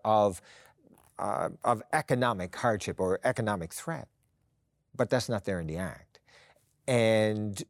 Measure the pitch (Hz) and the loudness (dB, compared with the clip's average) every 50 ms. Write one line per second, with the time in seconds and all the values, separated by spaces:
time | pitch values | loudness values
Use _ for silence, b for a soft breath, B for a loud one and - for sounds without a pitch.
0 | - 110 107 107 104 104 92 - b b b b b b b b _ - - - | 2 4 4 6 6 4 2 -2 b b b b b b b b _ -20 -20 -20
1 | _ _ _ - - 101 - - 85 - - - - 120 120 107 - - - 156 | _ _ _ -6 -4 -2 -2 -2 -2 -4 -4 -2 0 0 0 0 -2 -2 -2 -2
2 | - - 139 123 123 123 113 92 90 87 - - - 120 92 85 - - 87 - | 0 0 0 2 2 2 0 -2 -4 -8 -6 -2 0 0 0 0 -2 -4 -4 -2
3 | 95 90 95 92 - 127 123 - 113 107 104 92 82 82 - - - - 165 135 | 0 0 0 0 0 0 0 0 -2 -2 -2 -2 -4 -8 -10 -10 -10 -10 -10 -10
4 | - - _ _ _ _ _ _ _ _ _ _ _ _ _ _ _ _ - - | -12 -14 _ _ _ _ _ _ _ _ _ _ _ _ _ _ _ _ -4 -2
5 | 123 - 135 123 - - 117 101 - - 95 87 82 78 78 85 92 80 62 - | 0 0 0 0 0 -2 -4 -4 -2 -2 -4 -4 -4 -4 -4 -4 -6 -6 -8 -12
6 | - _ - _ b b b b b b b b b _ _ _ _ - 127 120 | -18 _ -20 _ b b b b b b b b b _ _ _ _ 0 2 4
7 | 113 113 110 110 107 107 107 107 107 107 101 - - | 4 6 6 4 4 2 2 0 -4 -6 -6 -8 -8